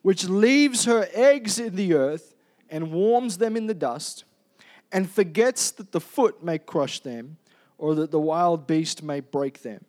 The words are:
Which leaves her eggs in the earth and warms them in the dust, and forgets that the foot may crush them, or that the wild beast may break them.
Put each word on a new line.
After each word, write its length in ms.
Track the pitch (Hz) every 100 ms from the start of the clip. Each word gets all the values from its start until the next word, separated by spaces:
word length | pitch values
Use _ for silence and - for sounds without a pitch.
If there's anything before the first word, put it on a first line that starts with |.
Which 240 | 185 180 185
leaves 600 | 196 226 277 285 240 233
her 220 | 226 180
eggs 460 | 185 269 277 214 196
in 160 | 233 185
the 180 | 196
earth 420 | 151 135 160 - _ _ _ _
and 220 | 156 160
warms 460 | 160 208 240 247 180
them 180 | 226 226
in 120 | 220
the 60 |
dust, 500 | 180 143 123 - - _ _ _ _ - - _
and 180 | 190 190
forgets 600 | 214 180 160 240 240 -
that 200 | - 202
the 100 | 165
foot 420 | - - 233 -
may 140 | 170 160
crush 440 | - 160 139 -
them, 360 | 135 117 127 160 _ _ _ _
or 180 | 151 156
that 160 | 156
the 80 | 160
wild 460 | 156 160 175 165 143
beast 380 | 160 160 -
may 160 | 151 143
break 420 | 131 143 139 139
them. 240 | 120 98